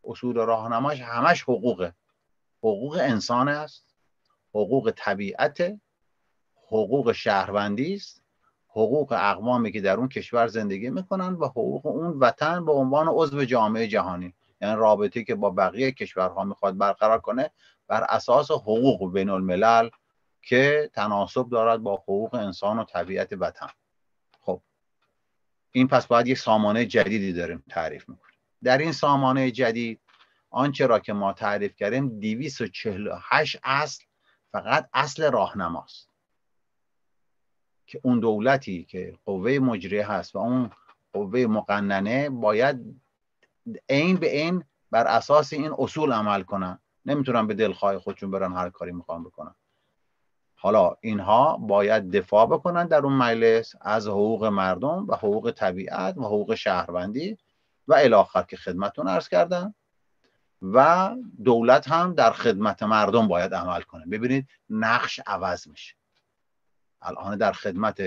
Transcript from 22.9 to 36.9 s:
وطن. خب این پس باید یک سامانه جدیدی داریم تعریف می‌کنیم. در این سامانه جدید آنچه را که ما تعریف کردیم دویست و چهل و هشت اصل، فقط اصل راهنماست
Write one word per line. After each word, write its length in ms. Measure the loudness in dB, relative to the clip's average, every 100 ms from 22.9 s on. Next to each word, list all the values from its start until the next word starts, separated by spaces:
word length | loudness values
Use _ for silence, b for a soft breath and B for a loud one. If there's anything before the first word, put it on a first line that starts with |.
| -6 -6 -6 -6
وطن. 360 | -6 -6 -6 -16 -16 _ _ _ _ _ _
خب 200 | -8 -8 _ _ _ _ _ _ _ _ _ _ _
این 160 | 0 4
پس 200 | 2 4
باید 200 | 2 2
یک 100 | 0
سامانه 480 | 2 2 4 0 0
جدیدی 480 | 0 0 0 -2
داریم 300 | -4 -6 -8 -10
تعریف 400 | -8 -6 -8 -16
می‌کنیم. 280 | -20 _ _ _ _
در 140 | 0 2
این 140 | 0
سامانه 600 | 0 2 4 4 2 0
جدید 500 | 0 0 0 -4 -8 _ b b b b
آنچه 380 | -2 -2 2 2
را 120 | 2
که 140 | 0
ما 200 | -4 -2
تعریف 420 | -2 -2 -2 -4 -4
کردیم 440 | -2 -2 -2 -4
دویست 420 | -6 -4 -6 -8
و 60 | -8
چهل 400 | -8 -8 -6 -8
و 80 | -8
هشت 380 | 0 0 0 -4
اصل، 400 | -2 -2 -2 -8 _ _ _ _ _
فقط 380 | -8 -2 -2 0
اصل 380 | -2 -2 0 0
راهنماست 800 | 2 0 -2 -6 -6 -12 -20 -20 _ _ _ _ _ _ _ _